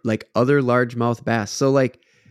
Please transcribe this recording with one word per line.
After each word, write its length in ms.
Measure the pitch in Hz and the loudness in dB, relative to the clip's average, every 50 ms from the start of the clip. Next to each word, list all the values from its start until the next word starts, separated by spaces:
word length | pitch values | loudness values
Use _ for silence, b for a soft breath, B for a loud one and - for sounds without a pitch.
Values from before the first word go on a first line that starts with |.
| - | -4
like, 260 | 117 110 107 - - - | -4 -4 -4 -4 -4 -2
other 280 | 107 120 127 147 143 135 | 0 2 2 2 2 2
largemouth 600 | 123 120 123 123 120 120 117 117 120 117 - - | 2 2 2 0 0 -2 -2 -2 -2 -2 -2 -2
bass. 280 | - 113 113 104 101 - | -2 -2 -2 -2 -4 -4
So, 180 | - 139 135 | -2 0 2
like, 300 | 135 139 127 117 - b b b b b b _ | 2 2 0 0 -2 b b b b b b _